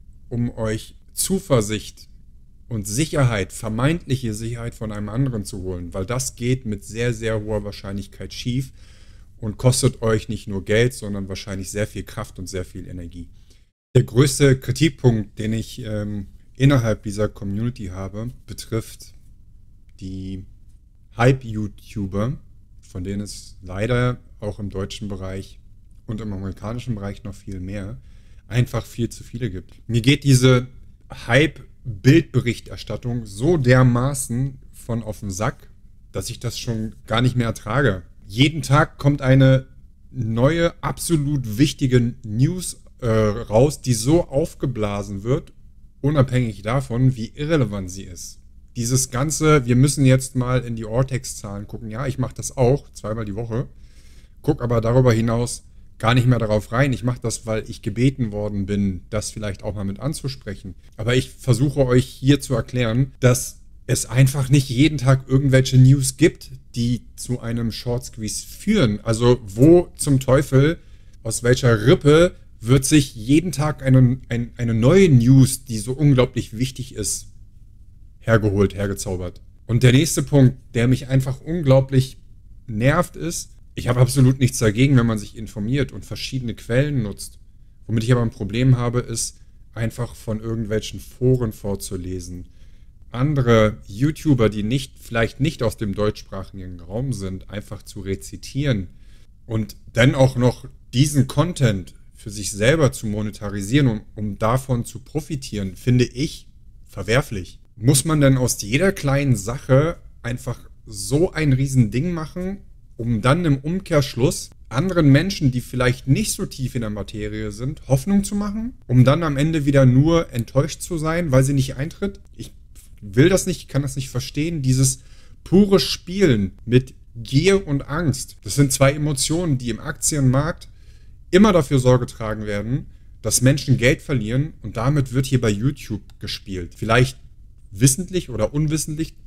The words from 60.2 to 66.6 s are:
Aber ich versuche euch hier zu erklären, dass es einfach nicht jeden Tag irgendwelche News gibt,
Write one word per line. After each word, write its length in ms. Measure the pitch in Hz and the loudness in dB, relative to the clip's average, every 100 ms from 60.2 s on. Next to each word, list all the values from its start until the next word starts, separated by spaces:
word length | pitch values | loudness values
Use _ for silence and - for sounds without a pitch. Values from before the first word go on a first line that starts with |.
| 135 - - 101 95 - - - | -8 -10 -10 -12 -12 -16 -16 -8
Aber 180 | 107 127 | -2 0
ich 140 | - | 0
versuche 560 | - - 131 143 139 127 | -4 0 0 0 0 2
euch 180 | 127 | 2
hier 340 | 127 - 127 143 | 2 0 2 2
zu 160 | - | 2
erklären, 600 | 120 - 123 117 117 139 - | -4 -2 -2 -2 0 -2 0
dass 440 | 123 127 - - - - - | 2 2 -2 -14 -20 -14 -4
es 180 | 131 | -4
einfach 460 | - 120 135 143 131 | 0 4 4 2 2
nicht 180 | 139 - | 2 2
jeden 300 | 120 156 151 | 2 2 2
Tag 260 | 123 131 - | 2 2 2
irgendwelche 520 | 131 139 131 131 131 | 0 4 4 4 6
News 400 | 127 143 131 - | 8 6 2 2
gibt, 320 | 170 - - 131 | 2 2 -12 -20